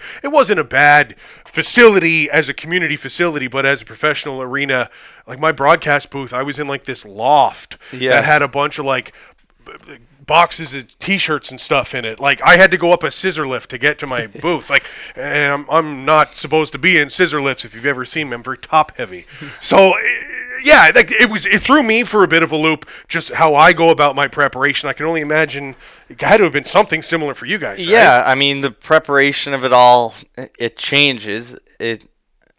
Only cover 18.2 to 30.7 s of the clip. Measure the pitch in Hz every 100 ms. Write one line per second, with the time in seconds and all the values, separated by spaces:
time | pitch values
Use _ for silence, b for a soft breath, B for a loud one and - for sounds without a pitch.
18.2 | 143 120 127 123 - 156 151 - 104 175
19.2 | - 139 147 - - 196 190 208 226 240
20.2 | - - 247 262 269 285 156 240 - 220
21.2 | 220 214 196 196 - 294 226 226 208 208
22.2 | 165 160 165 156 160 151 - B B 170
23.2 | - - 160 143 170 165 165 151 147 135
24.2 | 139 147 139 127 143 135 143 131 156 165
25.2 | 147 156 151 139 139 - B B B 123
26.2 | - 220 170 135 - 185 214 160 - 165
27.2 | 147 127 123 196 120 98 170 226 175 123
28.2 | 131 131 139 139 139 - - 156 - 139
29.2 | 139 139 143 135 127 123 123 123 113 -
30.2 | - - 131 - 117